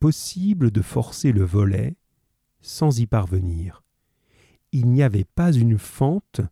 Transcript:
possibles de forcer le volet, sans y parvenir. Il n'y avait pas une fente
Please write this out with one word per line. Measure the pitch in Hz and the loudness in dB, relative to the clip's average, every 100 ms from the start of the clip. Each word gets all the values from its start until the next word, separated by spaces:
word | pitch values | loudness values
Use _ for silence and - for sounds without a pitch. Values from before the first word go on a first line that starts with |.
possibles | 151 151 - - 196 196 123 | 0 0 -6 -4 -2 2 2
de | 104 | 0
forcer | 90 - 117 - 147 | -2 -4 -6 -4 0
le | 107 | 0
volet, | 92 95 101 95 131 175 _ _ _ _ _ _ | 0 2 0 0 -4 -8 _ _ _ _ _ _
sans | - - 156 117 | -14 -2 0 0
y | 117 | 0
parvenir. | 113 92 92 90 82 90 - _ _ _ _ _ _ _ _ _ | -2 0 -2 -2 -4 -8 -12 _ _ _ _ _ _ _ _ _
Il | 143 120 | 0 2
n'y | 123 | 4
avait | 139 101 95 | 2 0 -2
pas | - 175 | 0 2
une | 139 117 110 | 4 4 2
fente | - - 139 185 - - 95 | -2 -2 0 -2 -6 -6 -8